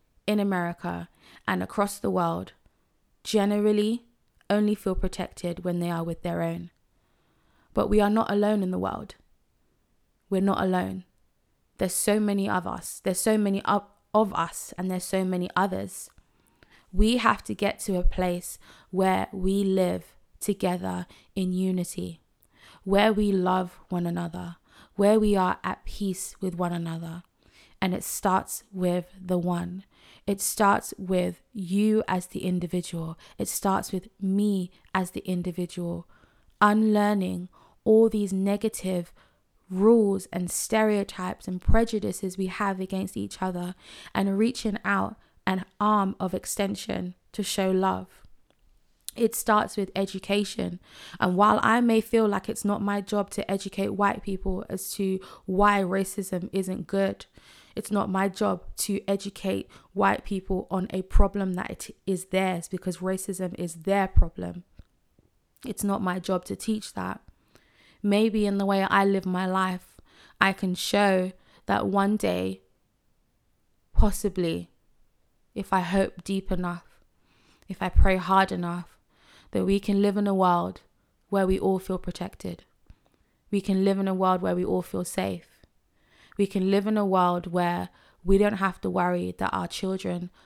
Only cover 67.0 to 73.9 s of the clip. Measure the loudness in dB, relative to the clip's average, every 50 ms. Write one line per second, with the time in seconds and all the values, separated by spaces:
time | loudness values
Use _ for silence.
67 | -6 -6 -8 -10 _ -20 -20 _ _ _ _ _ _ _ _ _ _ _ _ _
68 | 0 2 2 4 4 2 2 2 2 2 2 0 0 2 2 2 2 2 4 4
69 | 4 4 4 2 0 -2 -2 -2 0 0 0 0 0 0 -2 -4 -8 -14 _ -20
70 | -20 _ _ -20 -20 -18 _ 0 0 0 0 0 -2 -4 -4 -4 -2 0 2 2
71 | 4 4 4 2 0 -2 -6 -12 _ _ _ _ _ -2 -2 0 0 0 2 2
72 | 2 2 2 0 0 0 0 0 -2 -4 -6 -8 _ _ _ _ _ _ _ _
73 | _ _ _ _ _ _ _ _ _ _ _ _ _ _ _ _ _ _